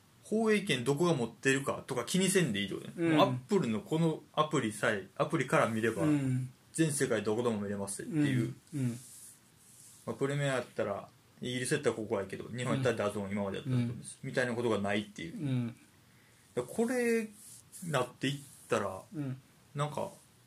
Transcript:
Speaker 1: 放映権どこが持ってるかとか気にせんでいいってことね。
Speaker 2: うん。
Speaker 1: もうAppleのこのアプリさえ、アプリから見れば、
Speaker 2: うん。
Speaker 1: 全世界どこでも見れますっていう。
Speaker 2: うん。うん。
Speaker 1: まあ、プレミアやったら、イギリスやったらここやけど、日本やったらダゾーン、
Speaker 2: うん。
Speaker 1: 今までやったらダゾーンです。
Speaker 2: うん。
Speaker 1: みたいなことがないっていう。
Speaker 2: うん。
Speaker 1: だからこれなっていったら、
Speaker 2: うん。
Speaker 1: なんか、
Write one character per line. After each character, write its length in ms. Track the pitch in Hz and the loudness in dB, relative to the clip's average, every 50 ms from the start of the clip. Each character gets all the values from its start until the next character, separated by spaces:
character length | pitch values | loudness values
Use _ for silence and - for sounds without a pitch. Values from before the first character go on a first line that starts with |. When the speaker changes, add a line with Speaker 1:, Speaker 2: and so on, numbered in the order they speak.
| _ _ _ - - | _ _ _ -18 -8
Speaker 1:
放 260 | - 208 220 226 220 | -4 -2 2 4 4
映 100 | 214 202 | 4 4
権 220 | - - 143 127 120 | 4 2 0 0 2
ど 120 | 135 143 | 0 2
こ 100 | 143 175 | 4 4
が 80 | 175 160 | 4 4
持 140 | 123 117 | 2 0
っ 40 | 113 | -2
て 220 | - - - 139 135 | -4 0 2 2 2
る 100 | 139 139 | 2 2
か 220 | 123 104 101 - | -2 -4 -4 -4
と 80 | - 123 | -6 -4
か 100 | 120 117 | -4 -2
気 120 | - - 180 | 0 2 2
に 120 | 190 175 | 4 4
せ 100 | 190 190 | 4 4
ん 140 | 165 131 101 | 4 2 2
で 60 | 98 | 0
い 20 | 101 | -2
い 40 | |
っ 20 | 98 | -2
て 40 | - | -4
こ 60 | - | -6
と 60 | - | -8
ね。 80 | - - | -8 -4
Speaker 2:
う 120 | 175 170 165 | 0 2 4
ん。 80 | 160 151 | 6 6
Speaker 1:
も 60 | 147 | 6
う 20 | 135 | 6
Apple 400 | 127 127 - - 208 185 143 117 | 4 0 -2 2 2 2 4 2
の 120 | 110 104 | 0 -2
こ 180 | - - 156 160 | -2 0 2 2
の 220 | 165 160 156 - - - - | 4 2 2 0 -6 -6 0
ア 120 | 151 151 | 0 0
プ 180 | 151 - 143 113 | 2 2 0 0
リ 100 | 107 107 | 0 -2
さ 200 | - - 120 107 | 0 0 0 0
え、 160 | 98 95 - - - | 0 -4 -6 -2 -2
ア 80 | 135 | -2
プ 100 | - - | 0 0
リ 100 | 139 127 | 0 0
か 120 | - 160 147 | 4 4 4
ら 100 | 127 110 | 4 4
見 140 | 113 110 110 | 2 2 0
れ 80 | 113 | 0
ば、 140 | 113 - 160 | 0 2 2
Speaker 2:
う 20 | |
ん。 420 | 151 151 147 135 131 127 127 131 - - _ _ _ - | 2 2 2 2 2 0 0 -2 -4 -8 _ _ _ 0
Speaker 1:
全 180 | - 165 156 | 0 2 2
世 160 | - - 139 | 2 0 0
界 160 | 120 117 107 101 | 2 0 0 0
ど 140 | 110 107 | 0 0
こ 60 | 117 120 | 0 2
で 80 | 120 | 0
も 100 | 110 101 | 0 0
見 80 | 104 101 | -2 -4
れ 80 | 101 | -4
ま 100 | 98 98 | -4 -4
す 160 | 95 - - - | -6 -6 -8 -8
っ 40 | |
て 40 | - 175 | -4 0
い 300 | 151 147 139 131 127 113 | 2 2 2 2 2 0
う。 120 | - - - - - 160 | -2 -4 -10 -14 -8 -4
Speaker 2:
う 40 | 143 | -2
ん。 20 | |
う 20 | 127 | -2
ん。 180 | 120 117 - - - - - - - - - _ _ _ - - - - - - - - - - | -2 -2 -4 -12 -18 -20 -20 -20 -20 -20 -20 _ _ _ -20 -20 -20 -20 -20 -20 -20 -20 -16 -10
Speaker 1:
ま 80 | 117 113 | -10 -6
あ、 20 | |
プ 100 | - 135 | -4 -2
レ 100 | 139 143 | -2 -2
ミ 80 | 143 143 | 0 -2
ア 20 | |
や 140 | 139 135 123 | 0 0 -2
っ 40 | 120 | -4
た 200 | - - - 110 | -4 -4 -4 -2
ら、 220 | 104 98 92 - - - - _ _ - - - | -2 -2 -6 -8 -12 -18 -20 _ _ -16 -10 -8
イ 100 | 123 123 | -6 -4
ギ 60 | 127 | -4
リ 80 | 127 | -2
ス 80 | 120 156 | 0 -2
や 60 | 143 | 0
っ 20 | 143 | 0
た 80 | 123 | 0
ら 60 | 110 | -2
こ 100 | 117 107 104 | -2 -2 -2
こ 100 | 113 98 | -2 -2
や 60 | 95 | -2
け 140 | 95 - - | -4 -8 -10
ど、 100 | - - | -10 -10
日 160 | 104 120 123 | -8 -6 -2
本 120 | 131 - | -2 0
や 40 | 135 | 0
っ 20 | 131 | 2
た 100 | 123 113 | 2 2
ら 40 | |
ダ 140 | 107 104 101 | 2 0 -2
ゾ 100 | 98 107 | -2 -2
ー 40 | 98 | -4
ン、 20 | |
Speaker 2:
う 20 | 98 | -4
ん。 40 | 101 | -2
Speaker 1:
今 120 | 104 101 | -2 -2
ま 60 | 98 | -2
で 80 | 98 98 | -4 -6
や 40 | - | -4
っ 40 | |
た 40 | 131 127 | -2 0
ら 40 | |
ダ 60 | 123 120 | 0 0
ゾ 60 | 117 | 0
ー 40 | 120 | -4
ン 40 | - | -8
で 60 | - | -12
す。 120 | - - - - | -16 -16 -12 -10
Speaker 2:
う 40 | |
ん。 40 | 135 | -4
Speaker 1:
み 40 | - | -2
た 80 | 135 123 | 0 0
い 40 | |
な 80 | 123 117 | 0 0
こ 80 | 120 120 | 0 0
と 80 | 117 | 0
が 80 | 107 98 | 0 0
な 160 | 101 101 104 | 0 0 0
い 60 | 107 107 | -2 -2
っ 20 | |
て 160 | - - - | -4 -8 -12
い 100 | 160 165 | -12 -10
う。 40 | - | -8
Speaker 2:
う 40 | 220 | -6
ん。 380 | 156 135 131 123 120 117 120 - - - _ _ _ _ _ _ _ _ _ _ _ - - | -4 -2 0 0 -2 -2 -6 -12 -18 -20 _ _ _ _ _ _ _ _ _ _ _ -12 -8
Speaker 1:
だ 80 | - 123 | -8 -8
か 60 | - | -6
ら 60 | - | -2
こ 120 | - 233 | -2 0
れ 420 | 233 254 247 240 233 233 226 214 214 - - - - - - - - - - 185 | 0 0 0 2 2 2 2 0 -2 -8 -16 -20 -20 -20 -20 -20 -20 -18 -12 -6
な 200 | 170 147 127 127 | -2 0 0 0
っ 40 | - - | -2 -4
て 140 | - - 131 | -4 -2 -2
い 80 | 143 | -2
っ 20 | 143 - - - - - - | -4 -8 -14 -20 -14 -6 -2
た 80 | 120 110 | 0 0
ら、 240 | 101 95 95 95 - - 196 | 0 -2 -6 -8 -12 -12 -8
Speaker 2:
う 60 | 156 | -6
ん。 160 | 143 131 127 - - - - - - - - | -6 -6 -6 -8 -12 -20 -20 -20 -20 -12 -6
Speaker 1:
な 100 | 143 147 | -4 -4
ん 60 | 147 | -4
か、 180 | 143 - - - - - - _ _ _ _ | -4 -6 -6 -8 -10 -14 -20 _ _ _ _